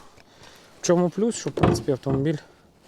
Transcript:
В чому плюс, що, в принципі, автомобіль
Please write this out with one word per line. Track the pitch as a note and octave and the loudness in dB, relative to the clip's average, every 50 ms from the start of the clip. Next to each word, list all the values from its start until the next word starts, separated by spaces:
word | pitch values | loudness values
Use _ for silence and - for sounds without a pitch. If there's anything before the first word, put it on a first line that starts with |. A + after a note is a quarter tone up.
| - - - - - _ - - - - - - - - - - | -14 -20 -20 -20 -20 _ -20 -20 -20 -20 -20 -20 -20 -20 -16 -4
В | - | 0
чому | - F3 F3 F3+ F3 | 2 2 2 2 0
плюс, | - F#3+ G#3+ A#3+ - | 0 -2 -2 -2 -2
що, | - - D3+ | -4 -8 -8
в | - | -2
принципі, | - - - - - - - | 2 2 2 2 2 0 -2
автомобіль | C3+ A#2+ - C3+ C3+ C3+ C#3 D#3 D#3+ C#3+ - - - _ _ _ _ _ _ | -4 -2 -2 -2 -2 0 0 -2 -2 -4 -8 -16 -20 _ _ _ _ _ _